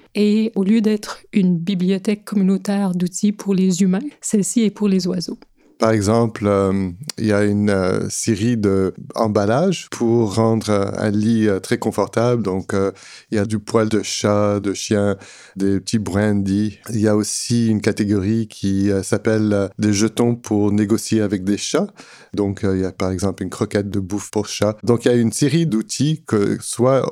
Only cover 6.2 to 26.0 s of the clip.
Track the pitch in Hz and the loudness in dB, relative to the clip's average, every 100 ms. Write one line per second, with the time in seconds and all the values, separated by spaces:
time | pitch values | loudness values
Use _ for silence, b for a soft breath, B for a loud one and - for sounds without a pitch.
6.2 | 117 - 104 101 98 98 95 87 147 - | 2 0 0 2 2 0 -2 -6 -12 -4
7.2 | 110 104 104 104 104 98 92 104 101 - | 0 2 2 2 2 2 2 0 -2 -4
8.2 | - 101 113 120 104 95 95 - - - | -2 0 0 0 2 2 0 -2 -10 -2
9.2 | 113 104 101 123 190 165 - - 117 117 | 0 2 2 2 2 -2 -6 -2 2 2
10.2 | 110 95 113 113 101 104 98 - 104 104 | 2 2 2 2 0 0 0 -2 -2 0
11.2 | 107 113 107 95 - 117 113 104 98 - | 2 2 2 0 -2 -2 -2 0 0 0
12.2 | 117 123 95 92 92 101 98 95 B B | 0 0 0 -4 -2 -2 -2 -4 B B
13.2 | B 110 101 107 - 117 110 110 95 - | B -2 0 -2 -2 0 2 0 -2 -2
14.2 | 107 104 104 104 98 92 - 104 101 95 | 0 2 2 0 -2 -6 -2 0 0 -2
15.2 | B B B 95 98 98 92 113 98 92 | B B B -4 0 0 -2 -4 -2 0
16.2 | 107 101 98 98 104 101 - 113 107 107 | 0 0 0 0 -2 -6 -8 0 2 2
17.2 | 104 - - 120 113 107 104 - 104 104 | 0 -6 -2 0 2 2 0 0 0 0
18.2 | 95 113 107 - 101 98 101 98 92 104 | 0 -2 -4 -6 -2 0 0 0 0 -2
19.2 | 113 110 107 101 95 - 107 101 110 - | 0 0 0 0 -2 -2 0 2 0 2
20.2 | 120 120 - 107 104 104 104 107 - 110 | 0 0 -2 0 2 2 2 0 0 -2
21.2 | 104 98 92 101 - 147 202 B B B | 0 -2 -2 -2 -2 -2 -2 B B B
22.2 | B - 101 95 101 95 95 - 92 92 | B -4 -4 -2 -2 -2 -2 -4 -4 -2
23.2 | 98 92 92 - 107 104 101 98 92 101 | -2 -4 -8 -4 -2 -2 -2 -4 -4 -6
24.2 | - 107 101 - 208 208 - 117 131 123 | -6 -6 -6 -2 -2 0 0 2 4 2
25.2 | 113 - 143 156 165 110 110 - | 2 2 2 2 2 0 -2 -2